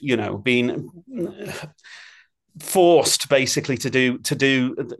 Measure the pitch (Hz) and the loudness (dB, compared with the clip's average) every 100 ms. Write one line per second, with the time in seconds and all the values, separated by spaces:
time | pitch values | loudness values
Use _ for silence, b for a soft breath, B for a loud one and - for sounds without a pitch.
0 | 143 120 104 104 117 123 120 - 151 175 | -2 -2 -2 -4 0 2 0 -2 -10 -18
1 | - 254 170 202 208 - 156 _ B B | -16 -8 -8 -8 -14 -14 -16 _ B B
2 | B B B _ _ 165 - 190 175 165 | B B B _ _ -18 -2 4 6 6
3 | 127 - - 139 131 - - 127 135 131 | 4 -2 2 2 2 -2 -2 -4 -2 0
4 | 127 123 - 135 135 135 127 - 123 - | 0 -2 -4 0 0 2 -2 -4 -10 -14